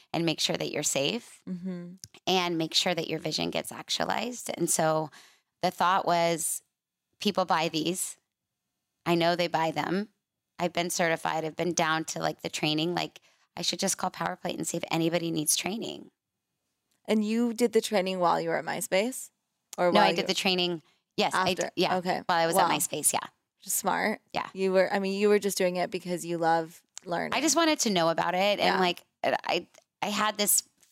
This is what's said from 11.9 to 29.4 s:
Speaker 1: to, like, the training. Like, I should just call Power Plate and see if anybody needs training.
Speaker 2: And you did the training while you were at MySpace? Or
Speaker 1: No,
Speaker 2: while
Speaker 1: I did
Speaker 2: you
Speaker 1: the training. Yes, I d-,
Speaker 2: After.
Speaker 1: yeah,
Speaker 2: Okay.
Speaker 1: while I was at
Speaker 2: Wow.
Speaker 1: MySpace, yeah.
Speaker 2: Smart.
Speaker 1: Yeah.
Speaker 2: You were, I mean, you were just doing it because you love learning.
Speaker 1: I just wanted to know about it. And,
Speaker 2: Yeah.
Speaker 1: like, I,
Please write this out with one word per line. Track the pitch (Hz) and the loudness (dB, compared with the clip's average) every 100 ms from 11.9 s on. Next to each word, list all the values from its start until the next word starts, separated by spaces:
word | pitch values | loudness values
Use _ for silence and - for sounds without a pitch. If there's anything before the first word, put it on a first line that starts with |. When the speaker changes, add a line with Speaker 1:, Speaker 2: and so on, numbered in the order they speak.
| 160 160 | 0 -4
Speaker 1:
to, | 170 | -4
like, | 160 156 | -4 -4
the | 165 | -6
training. | - 151 156 165 170 | -2 -2 0 0 -2
Like, | 156 - _ _ _ - | -4 -8 _ _ _ -8
I | |
should | 175 185 | -6 -2
just | 190 - | -2 -2
call | 185 | -4
Power | - 175 | -4 -6
Plate | 180 175 - | -4 -6 -6
and | 160 | -6
see | 170 | -6
if | - | -2
anybody | 165 165 170 165 | 0 0 0 -2
needs | 165 151 - | -2 0 0
training. | 180 220 - 71 - _ _ _ _ _ _ _ _ _ - | -2 -6 -8 -12 -16 _ _ _ _ _ _ _ _ _ 0
Speaker 2:
And | 220 | 0
you | 208 226 240 | 2 0 0
did | 220 240 | 2 2
the | 226 | 2
training | - 214 185 185 | 2 0 0 2
while | 170 165 | 2 2
you | 165 | 2
were | 156 | -2
at | |
MySpace? | 156 151 180 185 233 - - _ _ _ _ - | -2 -6 0 0 0 -4 -12 _ _ _ _ 0
Or | 175 | 4
Speaker 1:
No, | 208 | 6
Speaker 2:
while | 196 | 6
Speaker 1:
I | |
did | 185 | 4
Speaker 2:
you | 190 | 0
Speaker 1:
the | |
training. | 185 196 180 175 170 - _ _ - | 0 0 2 0 -2 -8 _ _ -2
Yes, | 185 | 0
I | 185 185 | 2 0
d-, | 185 | 0
Speaker 2:
After. | - | -2
Speaker 1:
yeah, | - 175 185 | 0 0 0
Speaker 2:
Okay. | 180 165 - | 0 -2 0
Speaker 1:
while | 170 | 2
I | 165 | 4
was | 185 | 4
at | 170 | 4
Speaker 2:
Wow. | 151 | 2
Speaker 1:
MySpace, | - 151 143 | -2 -2 0
yeah. | - - _ _ _ | 0 -4 _ _ _
Speaker 2:
Smart. | - - 196 170 190 208 _ | -8 -4 -2 0 0 -2 _
Speaker 1:
Yeah. | - - | -6 -6
Speaker 2:
You | 190 190 | -2 2
were, | 185 185 | 4 4
I | 196 | 2
mean, | 190 196 | -2 2
you | 208 | 4
were | 208 | 4
just | 202 - | 2 0
doing | 180 180 | 0 0
it | - | -2
because | 185 180 175 | -4 -6 -6
you | 165 170 | -4 0
love | 165 165 160 - _ - | 2 2 0 -10 _ -16
learning. | 185 170 160 | -8 -6 -2
Speaker 1:
I | 226 | 0
just | 311 285 | 2 4
wanted | 330 302 | 2 2
to | 233 | 2
know | 185 165 | 2 2
about | 165 170 180 | 2 0 2
it. | 202 196 | 2 2
And, | 170 175 | 2 2
Speaker 2:
Yeah. | |
Speaker 1:
like, | 180 175 - _ | 2 -2 -10 _
I, | - - | -2 -2